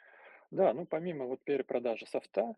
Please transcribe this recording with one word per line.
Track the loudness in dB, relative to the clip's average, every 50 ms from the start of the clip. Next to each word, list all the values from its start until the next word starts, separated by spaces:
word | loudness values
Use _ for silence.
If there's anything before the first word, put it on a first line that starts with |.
| -20 -20 -20 -20 -20 -20 -20 -20 -16 -6
Да, | 2 4 4 4 4
ну, | 2 -2
помимо | -4 -4 -2 -2 -4 -4 -4 -4
вот | -4 -6 -4 -2
перепродажи | 0 0 0 0 0 -2 0 0 0 -2 -4 -6
софта, | -4 -4 -6 -4 -2 0 0 0 0 -2